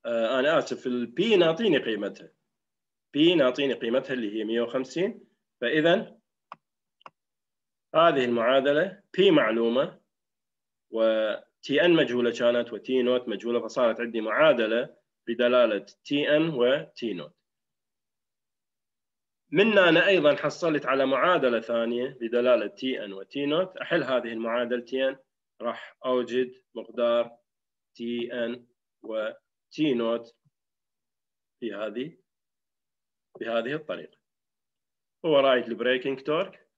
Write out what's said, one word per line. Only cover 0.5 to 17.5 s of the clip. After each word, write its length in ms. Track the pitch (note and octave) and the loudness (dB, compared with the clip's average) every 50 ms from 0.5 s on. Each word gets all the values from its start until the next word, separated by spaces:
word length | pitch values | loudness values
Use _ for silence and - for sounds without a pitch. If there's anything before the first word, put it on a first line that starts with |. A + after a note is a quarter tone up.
| E3 C#3+ | 2 0
آسف، 280 | B2+ - B2+ - - | 0 -2 -10 -8 -6
ال 280 | B2+ B2 B2 A#2+ A2+ - D#3 | -6 -4 -4 -6 -6 -4 -2
P 180 | G3 A#3 G#3+ F#3 | 0 2 4 4
نعطيني 400 | E3+ D#3+ E3 E3 A#3 G3+ D#3 B2+ | 4 4 2 0 0 0 0 0
قيمتها. 500 | - A#2 G#2+ G2+ G#2 G2 G2 - - - _ _ _ _ _ _ _ _ _ _ _ _ _ _ _ _ - | 0 -2 -4 -4 -6 -8 -8 -12 -20 -20 _ _ _ _ _ _ _ _ _ _ _ _ _ _ _ _ 0
P 200 | C#3+ D#3 E3+ F3+ | 2 4 4 4
نعطيني 380 | D#3+ C3+ B2+ - D3 C#3 C#3 A#2 | 4 2 2 2 0 -2 -2 -2
قيمتها 400 | - B2 A2+ A#2 C3+ C3 - C3 | -2 -2 -2 -2 -2 -2 -2 -6
اللي 240 | B2+ A2+ G2+ G#2 A2 | -6 -6 -6 -6 -6
هي 60 | G#2+ | -4
مية 160 | A2 A2+ A#2 | -2 -2 -2
وخمسين. 680 | A#2+ A#2 - C3 C3 - - E3 F#3 A3+ - - - _ _ _ _ _ _ _ | -2 -2 -4 -6 -6 -6 -4 -4 -4 -4 -6 -10 -20 _ _ _ _ _ _ _
فإذا 580 | B2 A#2 C#3+ D#3 D3+ E3 F3 A3 G3+ - - _ _ _ _ _ _ _ - _ _ _ _ _ _ _ _ _ _ - _ _ _ _ _ _ _ _ _ _ _ _ _ _ _ _ - | -4 0 0 2 4 4 2 2 0 -8 -18 _ _ _ _ _ _ _ -20 _ _ _ _ _ _ _ _ _ _ -20 _ _ _ _ _ _ _ _ _ _ _ _ _ _ _ _ 2
هذه 300 | D#3+ E3 E3+ D3+ C#3 B2 | 4 4 6 4 4 0
المعادلة 760 | A#2+ A#2+ A#2 A2+ B2 C3 C3+ B2+ C#3+ C#3+ D3+ F3+ G3+ - - _ _ - | 0 0 0 2 4 2 4 4 2 2 2 0 -2 -6 -16 _ _ 0
P 40 | F3+ F#3+ G3 | 2 4 6
معلومة، 680 | E3+ D3+ A#2+ A2 A2 A#2 A#2 A#2 A#2 C3 D3+ - - _ _ _ _ _ _ _ _ _ _ _ _ _ _ _ _ _ _ _ | 6 6 4 2 0 0 0 0 0 0 -2 -2 -6 _ _ _ _ _ _ _ _ _ _ _ _ _ _ _ _ _ _ _
و 100 | A2 A2+ A2+ A2+ A2 A2 A2 G#2+ G2+ - - _ _ _ | -2 0 0 2 2 0 -2 -4 -4 -8 -12 _ _ _
تي 220 | - - C3+ D3 E3 | -8 -2 0 2 4
إن 60 | F3 | 4
مجهولة 400 | E3+ D#3+ C#3 A#2+ A#2+ B2 A#2+ A#2 | 4 4 4 2 0 0 0 0
كانت، 420 | A#2 B2 A#2+ A#2+ A#2+ A#2+ A#2 - | 0 2 2 2 2 2 -2 -4
و 40 | A2+ | -8
تي 260 | G2+ - - C3 B2+ | -12 -6 -2 0 0
نوت 260 | B2 A#2+ B2+ B2 B2 A#2 | 2 2 0 0 -2 -6
مجهولة، 320 | G#2 G2 A2+ A#2 A#2+ A#2+ | -8 -6 -4 -4 -4 -4
فصارت 400 | A2+ A2 - C3+ B2 A2+ A2 A2+ | -4 -4 -2 0 0 0 0 -2
عندي 200 | A#2+ A#2 A2+ A2+ | -6 -6 -6 -6
معادلة 760 | G#2+ A2 G#2+ C3 D#3 D#3+ C3+ A#2 A2+ G#2+ A2+ A#2+ C3+ - - _ _ _ _ _ _ - | -4 -2 0 4 4 4 4 4 0 0 0 -2 -4 -6 -12 _ _ _ _ _ _ -10
بدلالة 580 | A#2 A#2 B2+ A#2+ B2 B2 A#2+ A2+ G#2+ G2 G2 - _ _ _ | -2 0 0 2 4 4 4 2 0 -4 -6 -10 _ _ _
تي 320 | - C#3+ C#3+ D3 - D3 | -4 -4 -2 0 2 0
إن 120 | D3+ D#3+ E3 | 0 0 -2
و 360 | D3+ B2 A#2+ B2 C3+ D#3 D#3+ - _ | 0 0 2 2 2 0 -4 -12 _
تي 160 | - B2 A2 | -10 -8 -8
نوت. 220 | F#2+ E2+ D2+ - _ _ _ _ | -8 -8 -12 -16 _ _ _ _